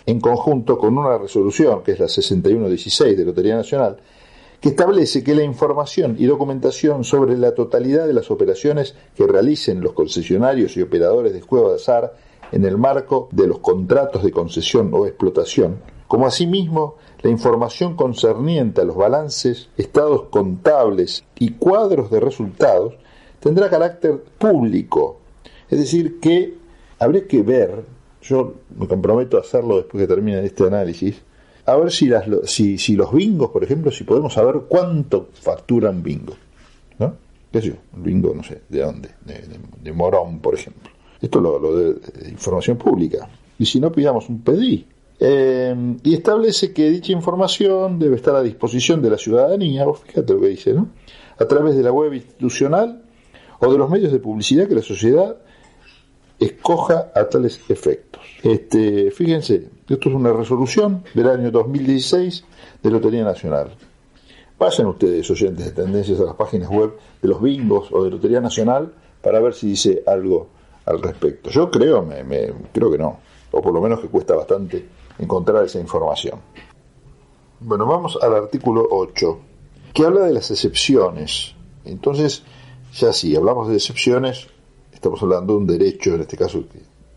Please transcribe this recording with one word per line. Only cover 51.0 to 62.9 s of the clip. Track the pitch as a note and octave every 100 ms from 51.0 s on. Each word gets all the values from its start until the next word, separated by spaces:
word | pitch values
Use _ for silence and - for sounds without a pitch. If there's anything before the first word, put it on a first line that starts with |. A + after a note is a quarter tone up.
| - - - -
A | A2
través | C#3+ D#3 C3+
de |
la | B2
web | C3 D3+
institucional | C3+ - - B2 - C#3 E3 A#3 A#3 - _ _ - - -
o | B2
de | C#3
los | C3+
medios | F#3 F3+
de | C3+
publicidad | G#2+ G#2+ G#2+ C#3 G3
que | D3
la |
sociedad | - F#2+ A2 D3 G3 A3+ _ _ _ _ _ _ _ _ _ -
escoja | A2 - - E3+ - E3 E3 -
a | -
tales | B2+ A#2+ - -
efectos. | - - D2 - - - -
Este, | A2+ A2 - A2+ G#2+ G2+ G2+
fíjense, | - E3+ D#3+ D3 - - - -
esto | C3 -
es | C3+
una | B2
resolución | A2+ A2+ B2 B2+ G#3+ G#3 F#3+ -
del | - A#2+
año | B2+ A#2+
dos | A2+ A2+
mil | C#3 C3+
dieciséis | C3+ B2+ F3 F3+ F3 - - - -
de | A2